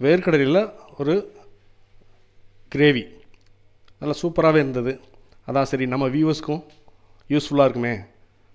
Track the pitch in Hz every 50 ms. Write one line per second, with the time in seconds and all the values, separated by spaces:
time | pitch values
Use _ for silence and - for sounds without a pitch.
0 | 123 143 170 185 - 180 160 143 135 135 160 196 220 202 - - - - - -
1 | 139 147 175 208 208 - - - - - - _ _ - _ _ - _ - -
2 | - - - _ _ _ _ - - - _ - - - - 135 147 147 135 120
3 | - - - - - - - _ _ - - _ _ _ _ _ _ - - _
4 | 143 147 143 - 175 170 165 175 160 160 156 156 143 131 127 123 117 131 131 -
5 | - - - - - _ _ - _ - 127 135 131 - 147 131 131 127 127 139
6 | 139 131 131 156 156 160 147 156 - - 151 175 - - _ _ _ - - _
7 | _ _ - - - - 143 147 143 - 143 143 139 127 120 123 120 120 117 98
8 | 101 - _ _ _ _ _ _ _ _ _